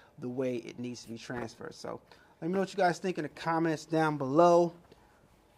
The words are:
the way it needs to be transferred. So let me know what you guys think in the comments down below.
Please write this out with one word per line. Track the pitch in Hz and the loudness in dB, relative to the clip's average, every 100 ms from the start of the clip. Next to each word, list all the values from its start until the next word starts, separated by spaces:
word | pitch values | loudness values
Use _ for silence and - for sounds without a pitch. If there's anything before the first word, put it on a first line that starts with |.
| - - | -20 -12
the | 127 | -8
way | 123 131 120 | -4 -2 -4
it | - - | -8 -10
needs | 123 117 | -10 -10
to | - | -14
be | 113 | -14
transferred. | - 123 117 - - - | -10 -10 -10 -12 -16 -14
So | - 117 - - - - | -12 -12 -16 -20 -20 -10
let | 165 | -4
me | |
know | 190 | -2
what | 185 | -2
you | 196 | 2
guys | 180 160 | 2 2
think | 190 175 | -4 -4
in | |
the | 147 | -8
comments | - 165 165 165 151 - | -6 -2 0 2 0 0
down | 160 156 151 | 0 2 0
below. | 131 151 175 175 170 - - - _ _ _ _ _ | 2 6 8 8 4 -2 -20 -20 _ _ _ _ _